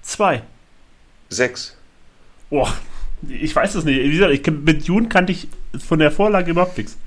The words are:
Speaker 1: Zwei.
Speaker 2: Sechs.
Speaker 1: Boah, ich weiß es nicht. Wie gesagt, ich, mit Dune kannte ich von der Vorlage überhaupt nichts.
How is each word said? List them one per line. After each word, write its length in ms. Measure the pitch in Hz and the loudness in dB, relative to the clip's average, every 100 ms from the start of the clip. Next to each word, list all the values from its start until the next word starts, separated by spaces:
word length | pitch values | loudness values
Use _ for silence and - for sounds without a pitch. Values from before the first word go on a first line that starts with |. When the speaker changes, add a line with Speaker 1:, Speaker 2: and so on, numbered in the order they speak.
Speaker 1:
Zwei. 420 | - - 202 127 - - _ - - - _ _ _ | -12 0 0 0 -6 -20 _ -20 -20 -20 _ _ _
Speaker 2:
Sechs. 460 | - 127 123 - - - _ - _ - - - | -2 -2 -2 -16 -18 -20 _ -20 _ -20 -20 -4
Speaker 1:
Boah, 240 | 147 127 - - - - - 139 | 0 0 -2 -4 -6 -4 -4 -6
ich 280 | 127 156 - | -6 -2 0
weiß 200 | 196 202 | 0 -2
es 80 | |
nicht. 160 | 156 135 | 0 0
Wie 120 | 139 | 2
gesagt, 220 | 156 190 | 4 4
ich, 120 | 139 - | 2 0
mit 400 | 151 147 151 - | 0 2 2 2
Dune 220 | 190 233 | 2 4
kannte 220 | 196 180 | 2 2
ich 160 | 180 - - - 131 - | -2 -6 -8 -8 -8 -2
von 140 | 160 | 2
der 120 | 151 | 4
Vorlage 400 | - 208 196 175 | 4 2 2 2
überhaupt 260 | 170 180 - | 0 0 -2
nichts. 200 | - - | -10 -10